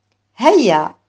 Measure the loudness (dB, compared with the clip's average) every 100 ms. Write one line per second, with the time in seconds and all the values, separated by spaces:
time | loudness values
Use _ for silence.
0 | _ _ _ -4 0 2 0 -2 -4 -12